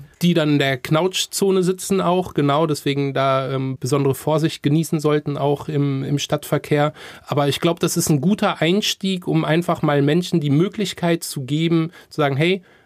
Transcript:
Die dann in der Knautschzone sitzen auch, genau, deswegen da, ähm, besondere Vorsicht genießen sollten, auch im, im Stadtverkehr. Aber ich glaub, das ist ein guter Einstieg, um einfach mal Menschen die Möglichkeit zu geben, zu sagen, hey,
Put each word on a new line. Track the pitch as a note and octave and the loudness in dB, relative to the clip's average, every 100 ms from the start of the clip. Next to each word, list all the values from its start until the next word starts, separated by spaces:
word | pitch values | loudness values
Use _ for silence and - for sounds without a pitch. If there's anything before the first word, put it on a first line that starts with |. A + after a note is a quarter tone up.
| C#3+ - | -14 -2
Die | F3 | 2
dann | E3+ D3+ | 2 2
in | D3 | 2
der | C#3 C3 | 2 -2
Knautschzone | - D#3 F#3 F3+ - - G3 F#3 | 0 0 0 -2 -6 0 2 4
sitzen | F3+ F#3 - F#3+ | 2 -2 -2 0
auch, | F3 F3+ F3+ | 2 0 0
genau, | - C#3+ C#3+ E3 | 0 2 2 0
deswegen | D3 C#3+ C#3 C#3 | -2 -2 -2 -2
da, | C3+ C3+ C3+ C3+ | 0 0 0 0
ähm, | C3+ C3 C3 | -4 -4 -6
besondere | B2 C#3+ C#3 C3 | -2 0 2 0
Vorsicht | - D#3 D#3 - | 0 0 0 -2
genießen | - D#3 D#3+ D#3+ | 0 2 2 0
sollten, | D3+ D3+ D3 C3+ | 2 0 -2 -2
auch | C#3 C#3+ - | 0 -2 -2
im, | D3 C#3+ C3+ | -2 0 -2
im | C#3 C#3+ | -2 -4
Stadtverkehr. | - D3 - D3 - D3 D3 - - - - | -2 -4 -2 -4 0 0 0 -2 -20 -20 -6
Aber | C3+ C#3+ | -2 0
ich | C3 | 0
glaub, | E3+ F3 | -2 0
das | E3+ E3+ | -2 -2
ist | - | 0
ein | D3 | 2
guter | E3+ G#3 G3 D#3 | 2 0 0 0
Einstieg, | D#3+ G3 - - F#3+ F#3 D#3 | 0 2 0 -4 -4 -4 -2
um | D#3 D3+ | -2 2
einfach | D#3+ F3 D#3+ | 0 0 0
mal | D#3 C#3+ | 2 2
Menschen | C#3+ E3+ F3+ E3+ | 4 2 2 0
die | C#3+ | 2
Möglichkeit | C#3+ G3+ G#3+ F#3+ - E3+ E3 | 2 2 0 -6 -2 -2 -2
zu | - D3 | -4 -10
geben, | B2 D3+ E3 E3 D#3+ - - | -4 -2 2 0 0 -8 -14
zu | - | -2
sagen, | C#3+ C#3 | 0 2
hey, | E3+ F#3+ - _ | 0 0 -4 _